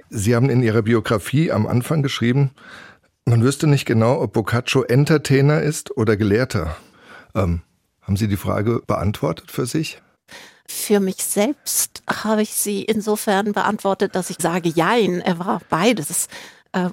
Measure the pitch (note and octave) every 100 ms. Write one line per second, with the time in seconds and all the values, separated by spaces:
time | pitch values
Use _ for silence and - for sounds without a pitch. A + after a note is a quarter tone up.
0 | - A#2 G2 A#2+ C3+ B2 A#2+ G#2+ G#2+ A2+
1 | - A2 - C3+ E3 G#2+ G#2+ A#2 B2 D#3+
2 | C#3 - A#2 C3 C#3 - - - - -
3 | _ _ - A#2 A#2+ C#3 D#3 C3+ - A2+
4 | A2+ C#3 B2+ B2 G#2+ A#2 - C3+ - B2
5 | C#3+ D#3 - C3+ C#3 D3+ D3+ D3+ - -
6 | A2 G#2 G#2+ G#2 C3 G#2+ D#2+ D#2 - _
7 | - - - A2+ F#2 E2+ - _ _ _
8 | - G2+ G#2+ G2 F#2+ G2 G#2 A#2 - -
9 | F#2 G#2+ D#3 E3 - - B2+ D#3 D#3+ -
10 | _ _ _ - - - - - - G#3
11 | F#3+ F#3 - - G#3+ D4+ - - - -
12 | - - G#3+ A3 G#3+ - G3+ G3 - A3
13 | G#3+ G#3+ - G3 G#3 G3+ F#3 G#3 G3 F#3+
14 | G3 F#3+ F3+ F#3 E3+ F3+ E3+ D#3+ E3 A#3+
15 | F#3+ F3+ - E3+ F#3 G#3+ - D#3+ G#3 A3
16 | D3+ E3+ - - - - _ F#3+ F3+